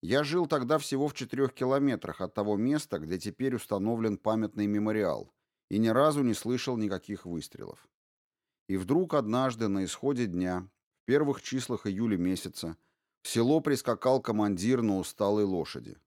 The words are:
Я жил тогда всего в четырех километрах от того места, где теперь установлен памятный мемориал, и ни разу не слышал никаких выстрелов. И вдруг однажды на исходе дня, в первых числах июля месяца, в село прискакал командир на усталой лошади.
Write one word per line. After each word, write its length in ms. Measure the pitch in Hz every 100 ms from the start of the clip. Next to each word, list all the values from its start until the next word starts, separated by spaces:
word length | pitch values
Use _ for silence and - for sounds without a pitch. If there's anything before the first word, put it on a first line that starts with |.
Я 220 | 80 127
жил 240 | 147 170 160
тогда 280 | 151 143 151
всего 280 | 143 135 147
в 80 |
четырех 400 | - 120 131 131
километрах 640 | - 127 135 139 117 - -
от 140 | 92
того 220 | - 104 101
места, 420 | 120 151 - 87
где 180 | 78 90
теперь 380 | 104 - 131
установлен 640 | 123 - 101 104 117 110 101
памятный 500 | - 110 110 104 104
мемориал, 640 | 104 107 110 95 62 - _ _ _ _
и 80 | 104
ни 80 | 113
разу 380 | 113 151 147
не 100 | 127
слышал 420 | 104 113 123 - 123
никаких 500 | 104 92 - 101 87
выстрелов. 600 | 82 71 - 50 50 _ _ _ _ _ _ _ _ _
И 80 | 95
вдруг 380 | 92 147 180
однажды 540 | 151 110 120 131 113 110
на 160 | 98
исходе 420 | 92 - 139 127 117
дня, 420 | 87 90 90 92 _ _ _
в 40 | -
первых 360 | 139 147 120
числах 440 | - 131 120 117 107
июля 300 | 95 117 98
месяца, 600 | 90 92 92 - 82 80 _ _ _ _
в 60 | -
село 320 | 117 117 156
прискакал 600 | 156 135 - 110 127 131
командир 640 | - 107 104 92 104 127
на 160 | 113 95
усталой 460 | 87 - 101 107
лошади. 520 | 101 92 76 67 60 50